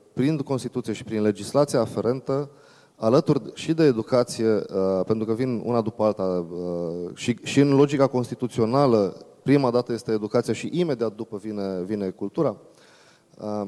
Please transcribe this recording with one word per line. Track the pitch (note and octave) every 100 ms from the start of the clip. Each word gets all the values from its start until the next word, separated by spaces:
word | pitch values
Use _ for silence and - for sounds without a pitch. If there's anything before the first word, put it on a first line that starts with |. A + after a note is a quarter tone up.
| _
prin | - C3 D#3
Constituție | C3 C3 A#2+ B2 A2+
și | G#2
prin | - A2
legislația | G#2+ G2+ G2+ C#3 C#3+ C#3
aferentă, | A2+ - G2+ C3 - C3+ C#3+ - - - _ -
alături | A2+ C3 - C#3+ G#2+
și | - -
de | D#3+
educație, | D#3 A2+ A2 B2+ A#2+ - A2+
uh, | G#2+ - F#2+ F#2+ F#2+ F2+
pentru | A2 A2
că |
vin | A2 C3 A#2
una | G#2+ A#2+
după | A2 -
alta, | G#2+ G2+ F#2+ F2+ E2
uh, | F2 F2 F2 E2+ E2+ F2
și, | - - A#2
și | - C3+
în | C#3+
logica | C#3 C#3+ C#3+ C3+
constituțională, | B2+ A#2+ B2 A#2 - A2 C3 C#3+ A2+ G2 F#2 - -
prima | - C#3+ C3
dată | A#2+ A#2+
este | A#2 -
educația | A2 G#2 B2 A#2
și | A2 A2+
imediat | D#3 F3 B2 A2+
după | G#2 A#2 G#2
vine, | G#2+ G#2 G2 F#2
vine | F2+ G#2+ F#2+
cultura, | F2+ G2+ - D3 G2 - _ - - _ _ _ -
uh, | G#2+ G#2